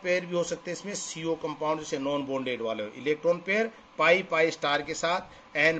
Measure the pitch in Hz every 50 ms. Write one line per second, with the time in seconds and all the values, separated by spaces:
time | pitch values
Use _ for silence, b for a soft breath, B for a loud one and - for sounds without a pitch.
0 | - 180 180 180 180 175 175 175 165 175 170 151 - 180 170 - - 196 202 160
1 | - - - 165 160 165 165 156 - 156 147 143 156 151 156 156 156 147 160 143
2 | 135 139 143 143 139 127 135 131 131 131 123 113 113 110 113 107 104 107 - 127
3 | 123 147 151 151 - 170 175 170 175 190 196 214 226 226 B B B B - -
4 | 156 165 175 190 185 185 170 160 160 165 151 - - 147 143 147 147 151 156 -
5 | - 165 175 190 180 B B B B B - 147 147 160 160 160